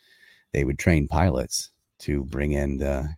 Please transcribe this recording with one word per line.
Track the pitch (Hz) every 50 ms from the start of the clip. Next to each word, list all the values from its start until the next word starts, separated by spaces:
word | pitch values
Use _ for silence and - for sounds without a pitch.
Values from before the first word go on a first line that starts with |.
| _ _ _ _ - - - _ _ _
they | - 71 69
would | 65 69 69
train | - 92 82 78 71 69
pilots | 78 78 87 92 67 64 62 - - - - - _ _ _ _ _ _
to | - - 73 71 65
bring | 65 - 67 73 73
in | 73 73 71 69 69
the | 67 73 69 69 67 73 76 78